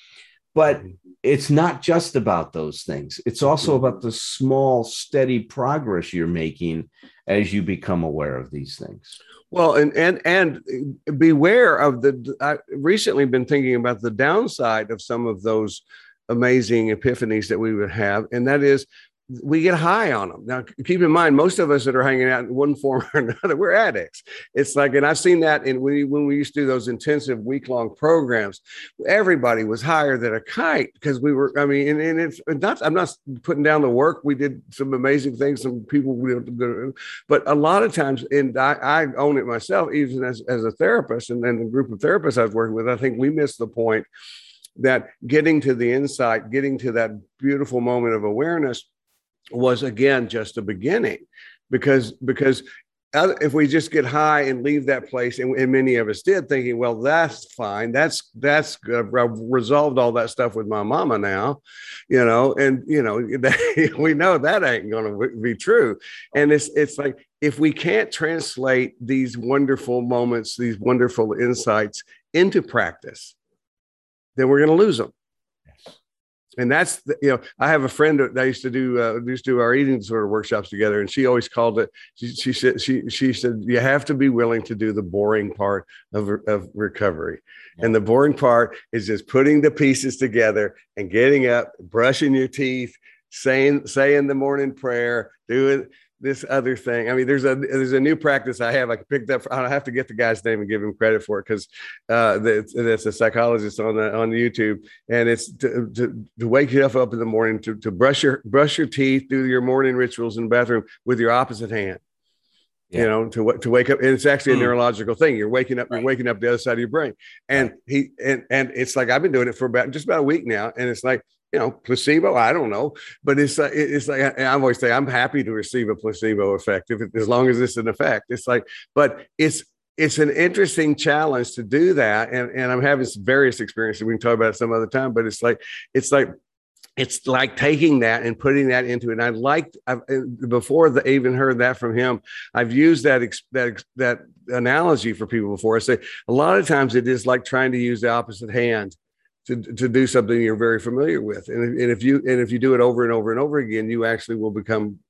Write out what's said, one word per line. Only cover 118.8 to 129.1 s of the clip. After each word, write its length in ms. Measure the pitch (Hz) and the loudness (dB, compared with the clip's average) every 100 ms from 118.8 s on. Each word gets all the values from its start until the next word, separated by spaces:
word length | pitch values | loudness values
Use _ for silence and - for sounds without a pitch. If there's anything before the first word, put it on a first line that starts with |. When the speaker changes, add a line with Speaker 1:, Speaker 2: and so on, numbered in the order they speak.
| 127 135 | -4 -2
Speaker 2:
like, 120 | 120 | 0
I've 120 | 127 | 0
been 100 | 175 | 2
doing 160 | 131 123 | 0 0
it 80 | 113 | -2
for 120 | 127 | -2
about, 240 | 120 110 | 0 -2
just 120 | 156 | -4
about 160 | 151 165 | -2 0
a 40 | |
week 220 | 139 165 120 | 0 0 -2
now. 280 | 107 110 117 | -4 -6 -6
And 140 | 123 | -6
it's 140 | 113 | -4
like, 180 | 131 127 - _ _ | -2 -4 -6 _ _
you 40 | - | -4
know, 140 | 113 | -4
placebo, 640 | - - 123 - 151 190 139 | -6 -4 -2 2 2 4 4
I 180 | 113 | 4
don't 160 | 165 127 | 2 -2
know, 240 | 101 147 - - - | -4 -4 -8 -20 -8
but 160 | 139 139 | 0 2
it's, 180 | 143 143 | 2 0
uh, 140 | 143 | -2
it, 180 | 147 151 | 0 -2
it's 160 | 143 135 | -2 -2
like, 140 | 139 135 - | 0 0 0
I, 60 | |
I 100 | 135 | 0
always 240 | 139 131 120 | 2 2 2
say, 120 | 123 | 2
I'm 160 | 120 139 | 2 0
happy 360 | 123 127 143 | 0 0 -2
to 80 | 127 | -2
receive 380 | 110 101 127 110 | -4 -4 -4 -2
a 60 | 104 | -4
placebo 560 | 110 101 113 104 98 | -6 -4 -2 0 0
effect 400 | 98 - 95 - | 0 0 -2 -2
if 100 | 110 | -6
it, 80 | 107 110 | -6 -4
as 120 | 107 | 0
long 220 | 120 127 | 2 4
as 100 | 120 | 2
it's 160 | 123 117 | 0 -2
an 100 | 113 | -4
effect. 380 | 104 147 110 - | -2 -2 -2 -4
It's 180 | 123 - | -8 -2
like, 160 | 123 - - - | -2 -2 -16 -6
but 320 | - 147 | 0 0